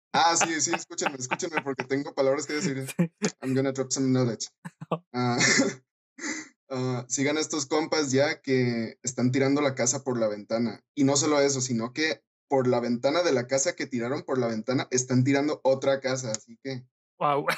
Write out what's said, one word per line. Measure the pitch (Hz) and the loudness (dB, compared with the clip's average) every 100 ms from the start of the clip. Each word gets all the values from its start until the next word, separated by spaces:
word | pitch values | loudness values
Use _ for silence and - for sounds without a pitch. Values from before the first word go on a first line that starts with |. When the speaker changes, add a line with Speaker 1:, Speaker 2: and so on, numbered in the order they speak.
| _ | _
Speaker 1:
Ah, | 135 165 - | 2 4 4
sí, | 175 156 | 2 0
sí, | 151 | -2
escúchenme, | 170 - 170 175 139 | -2 -6 -4 -4 -4
escúchenme, | 127 143 175 156 | -6 -4 -4 -4
porque | 135 131 | -4 -4
tengo | 135 139 151 | -2 -4 -2
palabras | 156 135 143 147 | 0 2 2 -2
que | |
decir. | 151 147 135 135 | -4 -2 -4 -6
Speaker 2:
<laughs> | - | -2
Sí. | 170 - 208 - | -2 -2 -6 -4
Speaker 1:
I'm | 131 | -2
gonna | 131 135 | 0 0
drop | 131 131 | -2 -4
some | - 135 | -2 2
knowledge. | 127 127 107 - _ | 2 2 -2 -8 _
Speaker 2:
<laughs> | - - - 165 _ | -20 -16 -8 -8 _
Speaker 1:
Ah, | 123 123 120 | -4 0 2
<laughs> | - - 214 - _ _ _ - 302 - - _ - | 2 4 2 -2 _ _ _ -12 -10 -10 -12 _ -10
ah, | 131 127 123 123 | -4 -2 -4 -4
sigan | - 139 151 | -2 0 0
a | |
estos | 147 156 135 | -2 -4 -2
compas | 156 160 160 147 | -2 0 0 2
ya | 131 147 160 | 2 2 0
que | - 131 123 117 110 - | 0 2 2 0 -4 -8
están | - - 123 | -8 0 2
tirando | 135 135 139 | 4 2 2
la | 143 | 2
casa | 127 117 143 | 0 -2 -2
por | 131 120 | -2 0
la | 110 | 0
ventana. | 104 101 113 117 98 _ | -2 -4 -2 -2 -4 _
Y | - | 0
no | 135 139 | 2 4
solo | 151 147 | 2 4
eso, | 139 135 | 2 2
sino | 127 117 117 | -2 -2 -4
que | 123 156 - _ _ - | -4 -4 -4 _ _ -2
por | 135 127 | 0 2
la | 120 | 2
ventana | 120 120 135 156 | 0 0 0 2
de | 170 | 2
la | 135 - | 2 2
casa | 135 180 | 0 0
que | - 156 | -4 -4
tiraron | 123 120 147 | -4 -2 -4
por | 170 131 | -2 -2
la | 117 | 0
ventana, | 110 110 131 - | -2 -2 -2 0
están | 127 127 127 | -2 2 2
tirando | 127 139 147 147 | 4 2 2 0
otra | 135 131 135 135 | 2 2 2 0
casa, | 131 131 127 | 0 -4 -4
así | 107 - 117 | -6 -8 -16
que | 135 131 127 _ _ - | -10 -10 -12 _ _ -2
Speaker 2:
Guau. | 156 143 - | 0 2 0